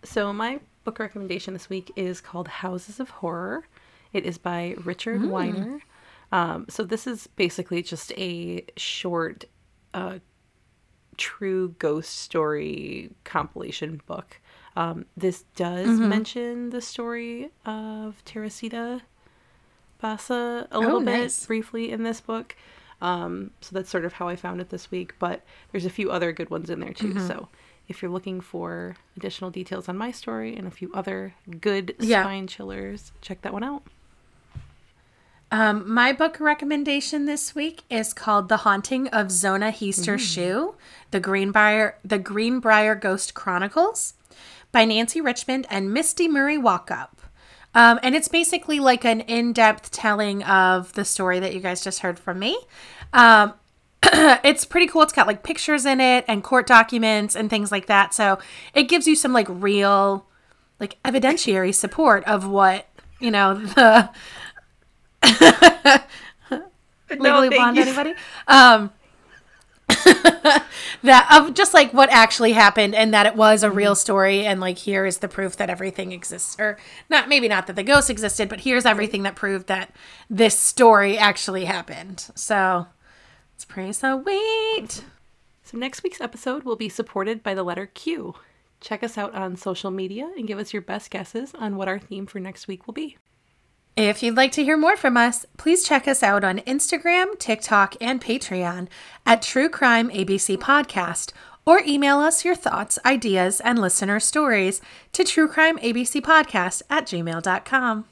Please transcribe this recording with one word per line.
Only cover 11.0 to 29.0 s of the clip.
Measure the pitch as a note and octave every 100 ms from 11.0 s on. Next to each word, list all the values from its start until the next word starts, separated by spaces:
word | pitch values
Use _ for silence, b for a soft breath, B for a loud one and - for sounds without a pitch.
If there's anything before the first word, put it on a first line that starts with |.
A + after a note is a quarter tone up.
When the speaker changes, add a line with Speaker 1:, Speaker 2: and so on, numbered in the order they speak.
| _ -
Speaker 1:
true | - - G3 F#3 F3+ E3+
ghost | D#3+ D3+ - -
story | - E3 D3+ D3+ D3+ D3 D3 - - _
compilation | - D3+ - - - - D#3 D3+ -
book. | E3+ - _ b b b F3
Um, | E3+ E3 - -
this | F#3 F#3 _ -
does | F3 F3+ G#3
Speaker 2:
Mm-hmm. | A3+ A3
Speaker 1:
mention | G#3+ G#3+ B3 A#3+ A#3+ A#3+
the | B3
story | A#3+ - A#3 A#3 A#3 A#3 D4 _ A3
of | G#3+ A3 G#3+ G#3+ G#3
Teresita | - A3 G#3+ - A3+ A#3 A#3 B3 _ _ _ _ _ _ _ _ _ _
Basa | A3 G#3+ - B3 A#3+ A#3+ -
a | -
little | A3+ E4+
Speaker 2:
Oh, |
Speaker 1:
bit | B3 A#3+
Speaker 2:
nice. | A#3+ - -
Speaker 1:
briefly | A3 A3 A3+ A#3
in | A3+
this | A3+ A3+
book. | - A3+ A3+ - b b b b
Um, | F3+ F3+ F3 F#3 G3 _
so | -
that's | F#3+ F#3
sort | F3+
of | E3+
how | - F3
I | F3
found | F3+ F3+
it | F3+
this | F3+ -
week, | F#3 F3 -
but | F3 - _ b b
there's | G3 F3+
a |
few | - G3
other | F3+ E3+
good | D#3+ E3
ones | E3 E3+
in | E3+
there | -
too. | - G#3+
Speaker 2:
Mm-hmm. | F#3+ F3+
Speaker 1:
So | - - b b b -
if | -
you're | F3+
looking | F#3 F#3+ F#3
for | - F3 E3+ E3+ F3+ F3+